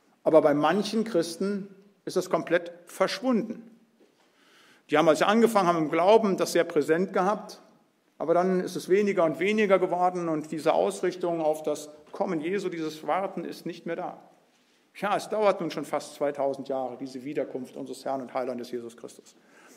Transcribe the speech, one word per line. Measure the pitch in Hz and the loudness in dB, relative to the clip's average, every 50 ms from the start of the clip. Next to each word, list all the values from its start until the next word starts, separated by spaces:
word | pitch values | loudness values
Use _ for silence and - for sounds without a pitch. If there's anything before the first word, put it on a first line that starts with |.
| _ _ _ _ | _ _ _ _
Aber | - - 156 156 | 2 6 6 8
bei | 147 151 143 | 8 6 4
manchen | 147 151 151 175 208 202 208 220 226 | 4 4 2 2 2 0 0 -2 -2
Christen | 214 - - 170 160 - - - 196 196 208 196 202 - - - - _ _ _ _ | -2 0 0 0 0 -2 -4 -4 -4 -4 -4 -6 -8 -12 -16 -20 -20 _ _ _ _
ist | - - | -6 -4
das | 190 180 - | -2 -2 0
komplett | - 170 143 - 160 175 170 - - - - | 0 -2 0 2 0 0 0 -4 -14 -18 -20
verschwunden. | - - - 190 185 - - 247 262 247 202 - - 110 - - - - _ _ _ _ _ _ _ _ _ _ _ _ _ _ _ _ _ _ _ _ _ _ - | -10 -4 -2 -2 -2 -2 -2 0 2 2 2 0 -2 -6 -12 -16 -20 -20 _ _ _ _ _ _ _ _ _ _ _ _ _ _ _ _ _ _ _ _ _ _ 0
Die | 147 147 | 2 4
haben, | 165 165 | 6 6
als | 151 139 | 4 4
sie | 170 | 4
angefangen | 185 208 233 226 - 226 202 185 | 2 4 4 4 4 4 4 4
haben | 175 170 165 | 2 2 2
im | 160 143 | 0 0
Glauben, | 156 165 170 190 220 220 208 202 185 | 0 2 6 6 6 6 6 2 0
das | 151 170 - | 0 0 0
sehr | - 170 165 | 2 2 2
präsent | 170 - 156 139 151 160 170 190 190 | 2 2 0 2 2 2 2 0 0
gehabt, | 190 202 180 196 214 196 - - - - - _ _ _ _ _ _ _ _ _ _ - | 0 0 0 0 0 -2 -6 -12 -18 -20 -20 _ _ _ _ _ _ _ _ _ _ -4
aber | 143 151 165 | 0 2 2
dann | 170 180 190 185 180 | 2 2 2 2 0
ist | 180 - - | -2 -4 -6
es | 156 - - | -6 0 2
weniger | 180 202 208 202 190 185 165 | 2 4 4 2 2 2 2
und | 160 147 131 | 2 2 0
weniger | 175 202 214 220 214 185 196 185 | 0 0 2 2 4 4 4 4
geworden | 180 160 165 175 180 180 180 180 175 165 | 4 2 0 2 2 0 0 0 -2 -2
und | 156 151 147 - | -2 -4 -4 -6
diese | 170 156 147 160 - | -8 -2 0 2 2
Ausrichtung | 165 180 202 190 - - 180 175 185 - 175 170 165 | 4 2 0 0 -2 -2 -4 -2 -2 -2 -2 -2 0
auf | 160 151 156 156 | 0 0 0 0
das | - 156 151 147 - - - - - - | -2 -4 -4 -4 -8 -12 -18 -20 -20 -10
Kommen | - - 196 202 180 160 | -6 -6 -4 -2 -4 -4
Jesu, | 147 170 196 202 185 185 | -4 -4 -4 -4 -4 -4
dieses | 170 165 156 156 156 156 - | -6 -6 -6 -8 -8 -6 -4
Warten | 147 156 185 196 185 190 180 170 | -2 -2 -2 -2 -4 -6 -8 -10
ist | 147 - - - | -10 -10 -12 -12
nicht | 165 170 165 - | -12 -12 -10 -10
mehr | 175 165 | -8 -8
da. | 175 180 156 - - - - _ _ _ _ _ _ _ _ _ _ _ _ - | -8 -8 -10 -12 -14 -20 -20 _ _ _ _ _ _ _ _ _ _ _ _ -10
Ja, | - 190 208 196 | -6 -2 -2 0
es | 165 - - | -2 -2 -2
dauert | 202 214 214 202 190 196 | -2 2 4 2 2 2
nun | 175 156 | -2 -6
schon | - 170 143 | -6 -6 -6
fast | - - 143 - - - | -4 -4 -6 -6 -8 -6
zweitausend | - 151 143 139 - 135 139 135 139 127 - | -4 -4 -2 -2 -2 -2 -2 -2 -4 -6 -6
Jahre, | 135 131 131 123 123 117 | -4 -4 -4 -6 -8 -10
diese | 139 131 - 131 123 | -12 -12 -12 -12 -10
Wiederkunft | 143 151 151 135 - - 135 127 - - | -6 -4 -4 -4 -4 -6 -10 -10 -10 -12
unseres | 143 139 127 127 - - | -12 -12 -12 -12 -8 -6
Herrn | 135 135 135 | -6 -6 -6
und | 127 120 - | -6 -6 -6
Heilandes | 135 127 127 123 120 117 117 | -4 -4 -4 -6 -8 -8 -10
Jesus | - 120 117 117 113 | -10 -10 -10 -12 -14
Christus. | - - - - - - - - _ _ _ _ - - - - | -16 -18 -18 -18 -20 -20 -20 -20 _ _ _ _ -20 -20 -20 -20